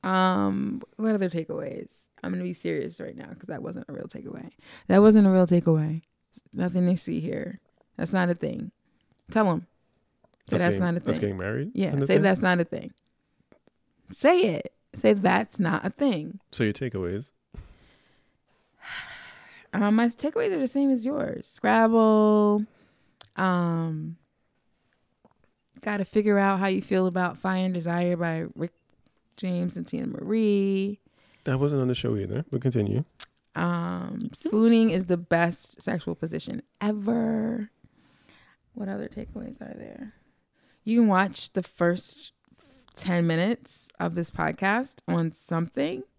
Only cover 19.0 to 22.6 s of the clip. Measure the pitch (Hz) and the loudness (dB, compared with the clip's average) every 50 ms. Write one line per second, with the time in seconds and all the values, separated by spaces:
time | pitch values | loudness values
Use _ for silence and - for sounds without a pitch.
19 | - - - - - - - - - - - - - _ - 196 226 202 214 220 | -14 -14 -18 -18 -20 -20 -20 -20 -20 -20 -20 -20 -20 _ -2 0 2 4 4 4
20 | 233 240 240 - - 294 - - - - 381 320 269 247 - 277 277 277 262 240 | 4 2 0 -2 -6 -4 -2 0 -2 0 0 0 -2 -2 0 0 2 2 2 0
21 | 220 254 294 - - - - - - - - - - 214 214 226 226 226 226 226 | 0 -4 -4 -2 -4 -4 -6 -8 -10 -12 -10 -2 0 2 4 4 4 6 6 6
22 | 220 220 214 214 214 214 214 208 208 208 208 208 | 6 6 6 6 6 6 6 6 4 4 2 2